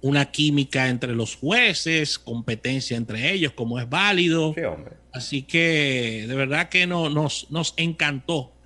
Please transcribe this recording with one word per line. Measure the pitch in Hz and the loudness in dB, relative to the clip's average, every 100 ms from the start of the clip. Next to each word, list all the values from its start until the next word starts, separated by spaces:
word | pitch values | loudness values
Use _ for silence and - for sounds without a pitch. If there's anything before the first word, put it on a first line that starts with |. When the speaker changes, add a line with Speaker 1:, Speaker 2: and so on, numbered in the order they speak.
Speaker 1:
una | 135 143 139 | 4 2 2
química | - 151 143 135 139 131 | 2 2 4 2 0 0
entre | 123 123 | 0 -2
los | 117 110 - | -2 -2 -4
jueces, | 143 220 240 165 165 160 147 - | 0 2 4 2 0 0 0 -4
competencia | - 117 117 110 123 131 120 117 | -6 -8 -4 -4 -2 -4 -4 -6
entre | 117 107 131 | -4 -2 -2
ellos, | 190 156 | 0 -2
como | - 117 120 | -2 -4 -4
es | 120 | -2
válido. | 147 202 190 175 165 160 | 0 2 4 4 4 2
Speaker 2:
Sí, | 156 | 0
hombre. | 147 78 - - _ | -4 -6 -12 -20 _
Speaker 1:
Así | 127 - 143 | -12 -6 -6
que, | 131 170 165 160 143 127 120 110 110 | 0 2 4 4 2 0 -2 -4 -4
de | 135 | -2
verdad | 131 147 175 | 0 0 0
que | 185 180 | 2 2
no-, | 175 160 | 2 0
nos, | 147 151 - - | 2 0 -2 -6
nos | 156 160 - | -4 -4 0
encantó | 165 160 151 139 - 165 127 _ | -2 0 -2 -2 -2 -4 -4 _